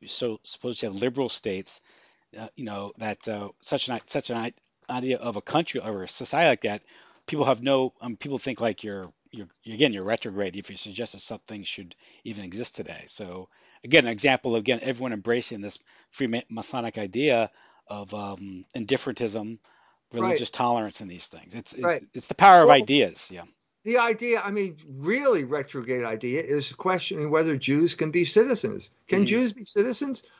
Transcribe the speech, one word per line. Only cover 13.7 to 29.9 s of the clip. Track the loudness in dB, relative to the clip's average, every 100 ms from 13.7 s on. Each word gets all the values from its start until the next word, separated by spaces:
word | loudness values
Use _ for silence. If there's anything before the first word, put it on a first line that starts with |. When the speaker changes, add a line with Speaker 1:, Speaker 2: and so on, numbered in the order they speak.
| _
Speaker 1:
again, | 0 2 2
an |
example | 0 0 0 0 -2
of, |
again, | 0 -2
everyone | -4 -6 -6
embracing | -6 -2 -2 -2 -6
this | -10 -12 _ _ _
Freemasonic | -6 -4 -4 -6 -8 -6 -4 -6 -6
idea | -6 0 4 4 2 _ _ _ -14
of, | -12 -10
um, | -10 -8 -10 -12 -14 -12
indifferentism, | -8 -2 -2 -2 -4 -4 -4 -8 -12 _ _ _ _ _
Speaker 2:
Right. | -2
Speaker 1:
religious | 0 0 0
tolerance | 0 2 2 0 -4
in | -6
these | -10 -10
things. | -12 -16 -12
It's, | -10
it's, | -2
Speaker 2:
Right. | 0 0 -4
Speaker 1:
it's | -10 -8
the | 8
power | 12 12
of | 12
Speaker 2:
Well, | 10
Speaker 1:
ideas. | 8 4 4 0 -10
Yeah. | -12 -16 _ _ _
Speaker 2:
the | 0 2
idea, | 4 2 0 0
I | 0
mean, | -2 -4 -6 -16 -6
really | -2 2 4 2
retrograde | 2 -4 -4 -8 -4 -2
idea | -2 -4 -4 -4
is | -2 -2 -2
questioning | -4 -2 -2 -2 -4 0
whether | 2 2 0
Jews | 2 4 2 2
can | 0
be | 0
citizens. | 4 6 4 2 -2 -6 -12 _ 0
Can | 2
Speaker 1:
Mm-hmm. | 4
Speaker 2:
Jews | 4 2
be | -2
citizens? | -4 0 0